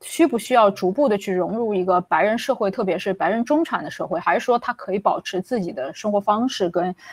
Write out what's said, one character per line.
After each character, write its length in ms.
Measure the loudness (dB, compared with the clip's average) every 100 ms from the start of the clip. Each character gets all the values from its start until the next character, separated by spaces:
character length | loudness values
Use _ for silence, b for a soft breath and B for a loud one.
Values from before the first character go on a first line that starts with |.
需 220 | -6 2
不 140 | 2 2
需 160 | 2
要 160 | 4 6
逐 180 | 4 0
步 200 | 2 2
的 100 | 2
去 140 | 0
融 240 | -2 0 -2
入 180 | -2
一 100 | 0
个 160 | 2 2
白 200 | 2 2
人 160 | 2 0
社 160 | -2
会， 160 | 0 -2
特 140 | 0
别 120 | -2 -2
是 160 | -2
白 160 | -2 0
人 160 | 0
中 200 | 2 2
产 180 | 2 -2
的 80 | -6
社 160 | -8 -6
会， 140 | -4
还 180 | 0 0
是 60 |
说 120 | 2 0
他 160 | -2
可 200 | -8 -4
以 60 | -2
保 200 | 0 -2
持 200 | -4 -6
自 200 | -4 -4
己 120 | -4
的 200 | -6 -8
生 200 | -6 -2
活 80 | 0
方 280 | 0 0 0
式 220 | 0 -2
跟 240 | 0 -2 B B